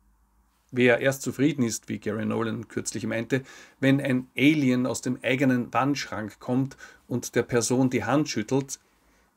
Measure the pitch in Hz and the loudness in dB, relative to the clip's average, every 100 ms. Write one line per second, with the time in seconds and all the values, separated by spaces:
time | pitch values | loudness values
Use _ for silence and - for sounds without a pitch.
0 | _ _ _ _ _ _ _ 127 123 117 | _ _ _ _ _ _ _ 2 4 4
1 | 135 135 131 120 139 143 117 104 - 110 | 2 -2 -4 0 0 2 -2 -2 -8 -8
2 | - 107 107 110 113 110 107 - 101 117 | -6 -4 -2 -2 -2 -6 -8 -8 -6 -6
3 | 113 113 113 135 131 - - - 135 139 | -4 -4 -2 -2 -4 -16 -20 -2 2 4
4 | 135 127 127 - 139 156 131 123 127 113 | 2 -2 -4 2 4 4 4 2 0 -2
5 | 127 127 113 135 135 123 120 120 131 139 | -4 -4 0 2 2 2 0 0 0 0
6 | - 98 107 - - 127 135 - - - | -4 -8 -10 -10 -4 -2 -2 -6 -20 -20
7 | - 120 - 127 117 120 113 127 131 127 | -8 -6 -4 -2 0 0 2 2 2 0
8 | 104 143 147 - 107 131 135 - _ _ | 0 0 0 -4 -2 -2 -2 -10 _ _
9 | _ _ _ | _ _ _